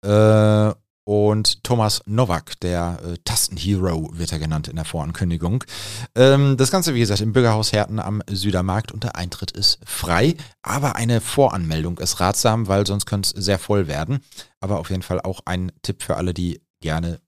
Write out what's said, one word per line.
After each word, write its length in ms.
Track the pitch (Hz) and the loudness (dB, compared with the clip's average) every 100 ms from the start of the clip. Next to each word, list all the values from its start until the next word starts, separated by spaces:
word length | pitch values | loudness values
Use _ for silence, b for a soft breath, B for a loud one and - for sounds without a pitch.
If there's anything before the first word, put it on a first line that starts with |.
Äh, 680 | 101 104 107 107 107 107 107 - _ _ | 4 6 6 6 6 4 2 -2 _ _
und 600 | - 104 104 107 101 - | -2 2 4 4 2 0
Thomas 380 | - 120 107 - - | 0 2 2 0 -2
Nowak, 540 | 110 120 85 - - | 0 2 0 -4 -8
der, 400 | 92 87 85 87 | -2 -2 -2 -6
äh, 120 | 85 85 | -8 -8
Tastenhero, 840 | - 113 - 85 85 98 92 82 78 | -4 -2 -2 -2 0 2 2 0 -4
wird 180 | 82 85 | -6 -6
er 80 | 80 | -4
genannt 300 | 78 78 78 | -2 -2 -4
in 80 | 80 | -8
der 80 | |
Vorankündigung. 800 | 78 85 76 82 90 85 87 123 - B B 107 123 | -6 -6 -6 -4 -2 -2 0 -2 -4 B B -12 -8
Ähm, 420 | - 131 139 139 131 | 4 6 8 4 4
das 140 | 131 | 2
Ganze, 240 | 190 165 | 2 0
wie 60 | 127 | 2
gesagt, 200 | 113 98 | 2 2
im 120 | 110 | 2
Bürgerhaus 400 | 110 120 110 107 | 4 4 2 2
Herten 260 | 107 104 107 | 0 0 -4
am 240 | 95 104 - | -4 -6 -4
Südermarkt 640 | 101 98 92 92 95 - | -4 0 0 0 -2 -4
und 100 | 110 | -8
der 140 | 113 - | -8 -6
Eintritt 340 | 87 - - | -10 -8 -12
ist 300 | - 107 - | -2 0 0
frei. 520 | - - - 85 135 165 B B | -4 -8 0 2 2 0 B B
Aber 320 | - 143 139 | -6 -2 -2
eine 260 | - 117 117 | 0 0 0
Voranmeldung 760 | - - 135 - 85 78 80 85 | 0 2 2 2 -2 -2 -4 -4
ist 220 | 76 - | -6 0
ratsam, 480 | 90 101 120 110 104 | 0 2 0 0 0
weil 180 | 98 98 | 0 0
sonst 200 | 101 - | -2 -2
könnte 260 | 101 98 - | -2 -2 -4
es 80 | |
sehr 140 | 95 98 | -2 -2
voll 300 | - 101 85 | 0 0 0
werden. 320 | 71 80 139 B B B B | -4 -4 -6 B B B B
Aber 180 | 95 98 | -4 -4
auf 120 | 82 | -4
jeden 120 | 95 | -6
Fall 180 | 87 92 | -4 -4
auch 200 | - 95 - | -4 -8 -6
ein 260 | 90 90 - | -4 -4 -8
Tipp 200 | - 95 | -8 -8
für 140 | - - | -4 -4
alle, 160 | 90 | -2
die 280 | 85 87 82 _ _ | -2 -4 -6 _ _
gerne 380 | 80 78 85 82 | -4 -4 -4 -8